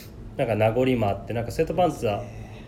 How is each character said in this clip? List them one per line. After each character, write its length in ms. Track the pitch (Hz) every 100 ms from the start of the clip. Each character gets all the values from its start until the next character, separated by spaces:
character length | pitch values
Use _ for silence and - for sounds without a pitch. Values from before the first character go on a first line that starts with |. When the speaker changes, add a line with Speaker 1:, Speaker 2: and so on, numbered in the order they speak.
| - - - -
Speaker 1:
な 80 |
ん 20 | 127
か 60 |
名 140 | 107 110
残 160 | 113 131 123
も 120 | 104
あ 60 |
っ 100 | 98 -
て、 60 |
な 100 | 110
ん 20 |
か 60 | 113
ス 80 | -
ウ 20 |
ェ 20 |
ッ 40 | 160
ト 60 |
パ 120 | 165 175
ン 40 |
ツ 160 | 143 117
は 120 | 104
Speaker 2:
そ 60 |
う 20 | 104
で 60 |
す 80 | -
ね。 260 | - -